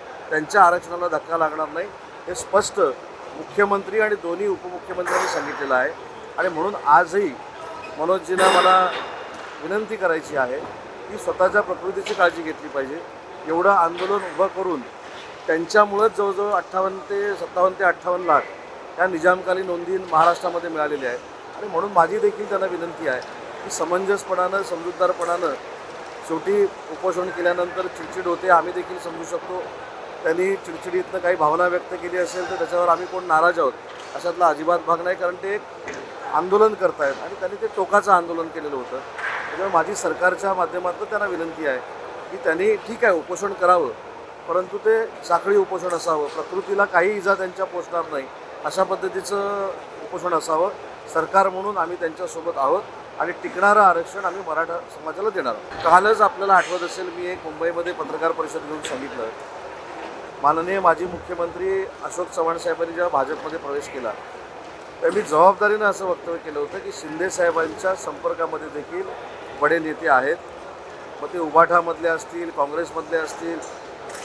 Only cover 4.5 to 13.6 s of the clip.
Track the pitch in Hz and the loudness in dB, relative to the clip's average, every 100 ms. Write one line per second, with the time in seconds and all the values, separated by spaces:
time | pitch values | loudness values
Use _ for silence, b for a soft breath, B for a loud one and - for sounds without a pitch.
4.5 | 180 180 180 - 180 175 - - 139 143 | -2 -6 -10 -8 -6 -2 0 0 -2 -4
5.5 | 147 139 127 139 - - - - - 180 | -4 2 2 2 -2 -14 -16 -10 -2 -2
6.5 | 160 185 202 139 156 175 190 185 120 - | 0 -2 0 6 6 6 2 0 -4 -12
7.5 | - - - - 139 160 190 160 185 190 | -14 -14 -12 -12 -2 0 0 0 4 6
8.5 | 185 180 185 185 - - - - - - | 8 8 8 6 0 -6 -10 -12 -12 -14
9.5 | - 156 202 214 214 185 160 147 147 127 | -10 -4 -4 -4 0 0 0 -2 -2 -2
10.5 | 131 - - - - - 202 - 165 185 | -2 -8 -12 -14 -14 -12 -6 -4 2 4
11.5 | 202 208 170 180 190 190 196 175 170 160 | 4 0 -4 -4 -6 -4 2 2 2 -6
12.5 | 151 151 143 135 160 - - - - - | -8 -6 -6 -4 -8 -12 -16 -16 -12 -2
13.5 | 165 | 4